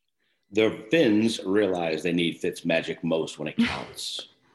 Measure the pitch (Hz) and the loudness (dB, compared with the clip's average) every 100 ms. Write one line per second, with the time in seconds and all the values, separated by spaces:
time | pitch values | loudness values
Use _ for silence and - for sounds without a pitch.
0 | _ _ _ _ _ 101 110 - - 165 | _ _ _ _ _ 2 2 0 0 4
1 | 131 107 110 - 95 101 98 90 85 80 | 4 4 2 0 0 2 2 0 -2 -2
2 | 85 87 82 80 87 85 85 82 80 80 | 0 0 0 -2 -4 -4 0 0 0 -4
3 | 82 80 78 - 73 - - - - - | -2 -2 -2 -6 -6 -2 -2 -2 -10 -12
4 | - - - _ _ | -10 -10 -14 _ _